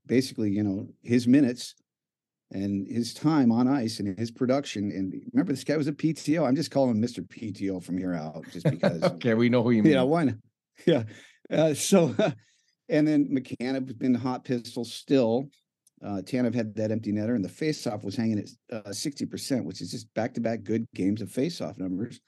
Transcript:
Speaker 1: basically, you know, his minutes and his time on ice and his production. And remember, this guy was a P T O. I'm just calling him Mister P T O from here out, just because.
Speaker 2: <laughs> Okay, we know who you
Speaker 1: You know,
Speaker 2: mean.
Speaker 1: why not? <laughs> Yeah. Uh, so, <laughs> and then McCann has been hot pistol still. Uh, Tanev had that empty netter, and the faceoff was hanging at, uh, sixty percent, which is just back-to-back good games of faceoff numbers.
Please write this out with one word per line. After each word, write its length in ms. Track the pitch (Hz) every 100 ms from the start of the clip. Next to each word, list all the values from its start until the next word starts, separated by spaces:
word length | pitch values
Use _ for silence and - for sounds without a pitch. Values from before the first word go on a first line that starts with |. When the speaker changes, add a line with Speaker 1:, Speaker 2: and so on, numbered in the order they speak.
| -
Speaker 1:
basically, 420 | 117 131 - 107
you 140 | 98
know, 240 | 104 98 107 -
his 240 | - 123 117
minutes 480 | 135 127 123 - - _ _ _ _ _ _ _
and 360 | 95 98 98 95
his 260 | 113 117
time 380 | - 151 156 120
on 160 | 113 127
ice 320 | 143 113 110
and 180 | 101 92
his 140 | 117
production. 600 | 117 123 135 143 110 101
And 300 | 87 95 - -
remember, 200 | 123 180
this 120 | 127
guy 140 | - 123
was 100 | 135
a 60 |
P 200 | 147 160
T 240 | 151 - 160
O. 60 | 135
I'm 100 | 139
just 160 | 139
calling 200 | 139 131
him 100 | 107
Mister 200 | 117 -
P 300 | 85 - 110
T 180 | 95 98
O 100 | 92
from 180 | 85 90
here 180 | 92 85
out, 300 | 78 78 78
just 180 | 87 151
because. 340 | - - 85
Speaker 2:
<laughs> 100 | - -
Okay, 160 | 123 113
we 140 | 120
know 120 | 123
who 100 | 117
you 120 | 117
Speaker 1:
You 100 | 107
know, 80 | 139
Speaker 2:
mean. 80 | 127
Speaker 1:
why 140 | 165
not? 120 | 147 110 - _
<laughs> 280 | _ _ -
Yeah. 160 | 147 110 - - _ -
Uh, 220 | - 160
so, 420 | 135 - 196 160 113 208 123 _
<laughs> 360 | _ _ _ -
and 180 | 156 156
then 200 | 151 147
McCann 460 | 135 127 135 123
has 200 | 135 131
been 220 | 110 131 120
hot 300 | 127 127 -
pistol 400 | 123 113 120 117
still. 640 | - - 139 113 117 143 _ _ _ _ _
Uh, 200 | 101 101
Tanev 320 | 92 127 123 113
had 180 | 110 104
that 160 | 107
empty 200 | 110 110
netter, 240 | 104 107 123
and 80 |
the 60 | 110
faceoff 540 | - 156 151 - 107 104
was 100 | 101
hanging 240 | 113 107
at, 480 | 95 - _ 110 101
uh, 60 |
sixty 320 | 101 139 - -
percent, 400 | - - 127 -
which 160 | -
is 100 | -
just 200 | 117 110
back-to-back 500 | - 113 - 113 113
good 240 | 101 113 117 -
games 260 | 95 107
of 80 | 98
faceoff 480 | - 151 170 80 -
numbers. 440 | 92 90 113 -